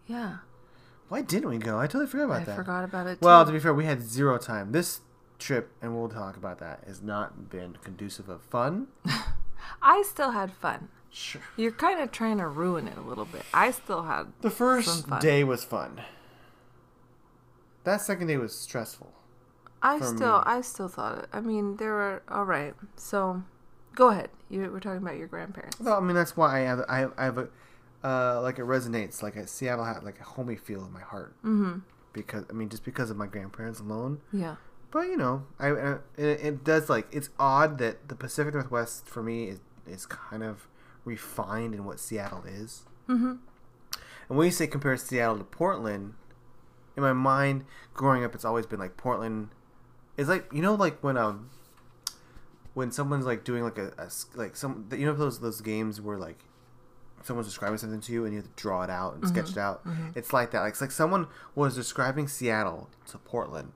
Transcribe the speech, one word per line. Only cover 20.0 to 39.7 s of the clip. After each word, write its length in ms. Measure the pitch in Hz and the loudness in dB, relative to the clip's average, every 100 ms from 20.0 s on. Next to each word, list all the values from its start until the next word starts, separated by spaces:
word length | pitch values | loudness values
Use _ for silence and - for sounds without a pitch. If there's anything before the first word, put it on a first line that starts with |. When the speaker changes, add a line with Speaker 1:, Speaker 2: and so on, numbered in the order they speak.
| 262 | 0
Speaker 1:
still, 320 | 226 240 202 | 2 6 6
Speaker 2:
me. 40 | - | 6
Speaker 1:
I 140 | 240 | 2
still 280 | 254 - 185 | -2 -8 -8
thought 300 | - 107 - | -4 -6 -6
it. 100 | - | -8
I 80 | 208 | -6
mean, 360 | 226 214 202 202 | -2 0 -2 -2
there 140 | 220 | -2
were, 320 | 214 202 190 - | 0 0 -4 -6
all 160 | 202 | -2
right. 300 | 196 156 147 - 202 - | 0 0 -2 -10 -18 -16
So, 460 | - 202 185 180 185 - - - - - | -4 0 0 -2 -8 -18 -20 -20 -16 8
go 140 | 254 | 8
ahead. 200 | 196 - - - | 8 -2 -12 -8
You 120 | 190 190 | -6 -4
were 80 | 190 | -6
talking 240 | 196 185 | -6 -6
about 140 | 180 156 | -6 -8
your 80 | 165 | -10
grandparents. 540 | 170 170 - - - | -10 -10 -12 -12 -4
Speaker 2:
Well, 160 | 226 202 | 2 4
I 40 | |
mean, 140 | 180 | 4
that's 220 | 175 170 - | 4 2 4
why 220 | 151 135 | 4 6
I 20 | |
have, 240 | 127 127 - | 2 0 0
I 100 | 131 | 0
have, 120 | 131 - | 0 0
I 60 | |
have 140 | 131 120 | -2 0
a, 100 | 117 - - - - - | -6 -10 -20 -20 -20 -8
uh, 360 | 135 131 123 120 | -2 2 2 2
like, 160 | 127 127 | 0 -2
it 40 | |
resonates. 580 | 120 131 120 113 107 - | 0 0 2 -2 -4 -6
Like, 120 | 104 | -8
a, 120 | 107 95 | -6 -10
Seattle 360 | - 131 120 | -6 -2 -2
had, 200 | 117 104 | -2 -6
like, 160 | 101 - | -10 -12
a 40 | |
homey 300 | - - 123 | -14 -8 -6
feel 300 | 107 - 98 95 | -6 -8 -10 -10
in 60 | |
my 80 | 92 | -14
heart 340 | - 101 78 - | -12 -12 -12 -6
Speaker 1:
Mm-hmm. 340 | 220 214 190 175 185 - - | 2 2 2 -2 -12 -20 -14
Speaker 2:
because, 320 | - - 107 - | -12 -8 -8 -6
I 40 | |
mean, 160 | 113 107 | -6 -6
just 160 | 110 | -8
because 260 | - - 117 | -8 -4 -4
of 60 | 104 | -4
my 100 | 101 | -6
grandparents 540 | 104 95 - 113 110 | -6 -10 -10 -10 -8
alone. 400 | 104 110 127 143 - | -8 -6 -4 -6 -4
Speaker 1:
Yeah. 240 | 202 170 151 - - - | -4 -4 -8 -16 -20 -4
Speaker 2:
But, 160 | 311 359 | -2 0
you 80 | 359 | 0
know, 300 | 127 135 139 - | 0 0 -6 -2
I, 100 | 139 | 0
I, 220 | 147 139 139 - - | 0 0 -4 -8 -2
it, 240 | 147 147 | 0 2
it 240 | 151 139 | 0 -2
does, 240 | 143 156 156 | 4 4 4
like, 200 | 120 107 | 0 0
it's 200 | 143 139 - | -8 -6 2
odd 380 | 139 135 156 143 | 4 6 6 4
that 300 | 117 - - | -2 -2 -12
the 60 | |
Pacific 400 | - 123 - 147 | -12 -6 -2 0
Northwest 540 | 147 123 120 117 - - | -2 -2 -2 -2 -8 -10
for 140 | 120 | -6
me 220 | 113 117 107 | -4 -4 -6
is, 100 | 98 - | -8 -16